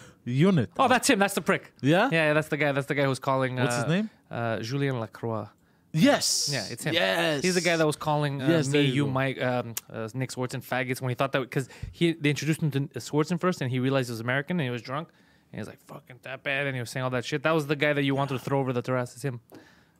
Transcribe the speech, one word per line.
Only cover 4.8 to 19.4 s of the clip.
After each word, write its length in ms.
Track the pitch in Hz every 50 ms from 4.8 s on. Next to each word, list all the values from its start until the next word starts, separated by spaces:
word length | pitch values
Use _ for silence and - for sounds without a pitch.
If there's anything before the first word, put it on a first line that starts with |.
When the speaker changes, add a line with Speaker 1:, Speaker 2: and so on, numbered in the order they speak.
| 143 139 131 120
Speaker 2:
Lacroix. 460 | 110 110 - - - 117 110 107 104 - - _ _ _ _ _ _ _ -
Speaker 1:
Yes. 580 | 156 190 285 294 175 - - - - - 143 143
Speaker 2:
Yeah, 140 | 127 98 98
it's 140 | 117 - -
him. 80 | 156 160
Speaker 1:
Yes. 480 | 165 185 190 190 170 170 165 156 139 127
Speaker 2:
He's 120 | 185 175
the 60 | 180 160
guy 140 | 175 170
that 100 | 160 160
was 100 | 151 147
calling, 460 | - - 156 151 147 147 143 139 139 131
uh, 60 | 147
Speaker 1:
Yes, 180 | 170 160 147
Speaker 2:
me, 60 | 135 143
Speaker 1:
there 100 | 147 143
you 100 | 135 123
Speaker 2:
you, 120 | 143 143
Speaker 1:
go. 40 | 139
Speaker 2:
Mike, 300 | 131 131 135 135 120 82
um, 340 | 135 127 123 123 117 117 113 - - -
uh, 180 | - 113 113 110 110
Nick 160 | 131 131 117
Swartzen 320 | - 127 127 123 - 127 -
faggots 380 | - 123 127 131 123 123 -
when 80 | - 127
he 40 | 123
thought 180 | - 101 95 -
that, 180 | 139 - -
'cause 180 | - - 120 - - - - - -
he, 200 | - 170 170 160
they 180 | - 147 147
introduced 300 | 143 - 139 151 156 - 165
him 80 | 151
to 100 | 139 135 139 - - 120
Swartzen 420 | - - - 147 156 - 180 170
first, 220 | - 185 180 - 143
and 80 | 123
he 80 | 131 127
realized 300 | 123 131 139 135 127 120
he 40 | 120
was 80 | 110
American, 400 | 113 123 127 139 143 - 180 180
and 60 | 139
he 40 | 123
was 120 | 123 120 107
drunk, 260 | - 131 147 170 -
and 500 | _ _ _ _ _ _ _ _ - -
he 0 |
was 100 | 107 -
like, 120 | - - _
"Fucking 320 | - - - - - 123 123 -
that 200 | 131 131 127 -
bad," 240 | 143 139 139 143
and 80 | 139 131
he 40 | 127
was 100 | 120 113
saying 140 | - 135 127
all 40 | 127
that 140 | 127 123 113
shit. 200 | - 151 147 127
That 80 | 156 165
was 140 | 160 143
the 100 | 135 156
guy 180 | 143 151 147 147
that 80 | 143 143
you 120 | 139 139
wanted 200 | 135 143 131 139
to 60 | 120
throw 200 | - - 143 139
over 140 | 135 127 127
the 80 | 123 120
terrace. 320 | - 127 127 123 123 -
It's 80 | - -
him. 160 | 139 123 117